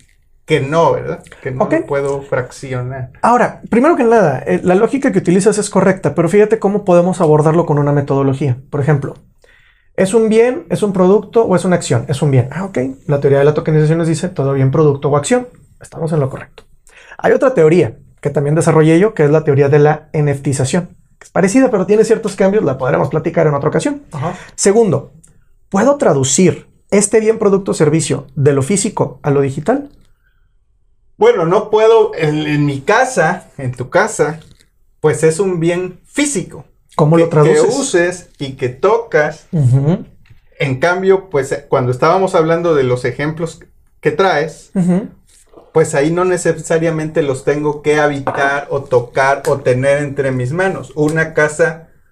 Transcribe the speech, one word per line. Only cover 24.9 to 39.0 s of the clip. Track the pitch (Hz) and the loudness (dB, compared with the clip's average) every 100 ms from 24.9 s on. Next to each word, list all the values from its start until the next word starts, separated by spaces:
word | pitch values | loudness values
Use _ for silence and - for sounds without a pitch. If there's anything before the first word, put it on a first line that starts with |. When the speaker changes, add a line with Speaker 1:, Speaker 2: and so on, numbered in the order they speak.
| 127 - - _ _ _ _ - | 0 -6 -20 _ _ _ _ -6
Speaker 2:
¿puedo | 190 240 285 | 0 0 2
traducir | 220 139 131 - 180 - - _ - | 2 0 0 2 2 2 -10 _ -2
este | 202 202 220 | 0 2 2
bien, | 214 226 | 2 0
producto | 202 190 196 | 0 0 -2
o | |
servicio | 190 147 160 156 131 - | 0 2 0 -2 -6 -6
de | - 139 | -2 0
lo | 135 | 2
físico | 135 202 220 - 135 - | 0 -2 -2 -4 -6 -4
a | 151 | -2
lo | 139 | 0
digital? | 139 135 151 269 285 - _ _ _ _ _ _ _ _ _ _ _ - | 0 -4 -4 -4 -4 -18 _ _ _ _ _ _ _ _ _ _ _ 0
Speaker 1:
Bueno, | 220 214 165 | 2 2 2
no | 185 - | 0 2
puedo, | 214 220 226 214 - | 2 4 4 2 0
en, | 156 151 151 | -2 -2 -2
en | 147 147 | 0 0
mi | 131 | -2
casa, | - 220 254 185 160 190 - - | 0 0 2 0 0 -2 -10 -10
en | 127 | -8
tu | 123 123 | -8 -2
casa, | 175 220 - 151 160 - - _ _ _ _ | 0 0 -2 -4 -4 -16 -20 _ _ _ _
pues | 151 151 | -2 2
es | 160 160 | 0 2
un | 190 175 | -2 0
bien | 165 175 180 - | -2 -2 -6 -12
físico. | _ - 294 190 - - - _ _ - | _ -4 -2 -4 -8 -16 -20 _ _ -2
Speaker 2:
¿Cómo | 151 165 | 2 4
Speaker 1:
que, | |
Speaker 2:
lo | 156 | 4
traduces? | 151 151 - | 4 4 4
Speaker 1:
que | 190 277 | 2 0
uses | - 180 175 180 - - | -2 0 0 -4 -14 -12
y | 135 | -10
que | 131 123 | -6 -8
tocas. | 123 190 226 | -2 0 0